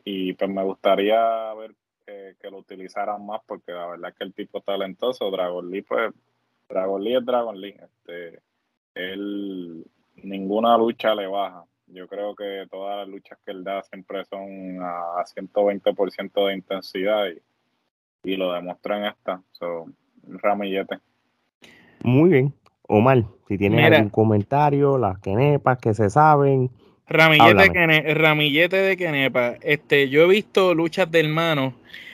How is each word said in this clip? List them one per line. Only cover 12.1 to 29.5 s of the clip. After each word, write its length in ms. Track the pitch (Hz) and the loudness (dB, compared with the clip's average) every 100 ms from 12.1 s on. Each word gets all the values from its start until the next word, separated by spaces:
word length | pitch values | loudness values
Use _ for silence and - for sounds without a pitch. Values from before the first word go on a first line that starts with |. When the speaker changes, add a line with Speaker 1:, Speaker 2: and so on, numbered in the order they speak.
| 98 104 101 | -10 -10 -10
Speaker 1:
que 320 | 101 98 92 | -10 -12 -12
todas 280 | 95 98 101 | -12 -10 -10
las 100 | 98 | -12
luchas 320 | 98 - - - | -16 -20 -20 -16
que 60 | |
él 120 | 95 | -14
da 180 | 92 98 | -8 -8
siempre 420 | - 98 92 98 - | -10 -18 -12 -12 -10
son 560 | 98 98 95 92 90 | -12 -14 -14 -12 -10
a, 400 | 90 87 85 87 | -10 -8 -8 -8
a 40 | - | -8
ciento 380 | - 95 104 | -10 -8 -2
veinte 300 | 101 101 104 | 0 0 -4
por 180 | 95 95 | -2 -4
ciento 360 | - 98 101 98 | -6 -8 -2 -2
de 80 | 95 | -2
intensidad 720 | - 95 - 98 98 107 98 | -8 -10 -8 -6 -2 0 -2
y, 1040 | 80 _ _ _ _ _ _ _ _ 92 | -8 _ _ _ _ _ _ _ _ -6
y 40 | 95 | -4
lo 160 | 92 | -2
demostró 460 | 87 90 90 101 104 | -4 -8 -10 -6 -6
en 80 | 104 | -6
esta. 360 | - - 90 _ | -8 -10 -10 _
So, 300 | - 87 85 85 - _ _ - | -12 -10 -10 -12 -20 _ _ -20
un 120 | 92 | -6
ramillete. 580 | 104 104 98 95 92 - _ _ _ _ _ _ - - _ - | -2 -2 -2 -4 -6 -10 _ _ _ _ _ _ -20 -20 _ -8
Speaker 2:
Muy 260 | - 131 175 | 0 4 6
bien. 240 | 139 139 - _ _ | 4 2 -4 _ _
Omar, 400 | - 104 123 131 - - - | 0 4 6 4 2 -6 -8
si 100 | 95 | -2
tienes 240 | 101 - | 2 4
Speaker 3:
Mira. 140 | 156 156 | 6 6
Speaker 2:
algún 120 | 104 | 4
comentario, 880 | - 110 104 98 139 151 143 143 135 | 2 2 2 0 0 2 2 2 2
las 220 | 101 92 | 0 -4
quenepas 580 | 98 104 143 139 131 123 | -4 0 2 2 0 0
que 140 | 113 | 0
se 160 | 104 101 | 0 2
saben, 600 | 147 156 147 139 135 127 - _ _ - | 4 6 6 4 2 0 -6 _ _ -2
Speaker 3:
Ramillete 420 | 156 160 151 226 | 4 6 8 8
Speaker 2:
háblame. 240 | 202 196 | 8 6
Speaker 3:
quene-, 400 | 180 165 156 156 | 4 4 2 2
ramillete 640 | 156 156 151 151 147 175 190 | 2 4 4 2 2 2 2
de 180 | 190 185 | 0 0
quenepa. 600 | 175 143 135 123 120 | -2 0 0 0 -2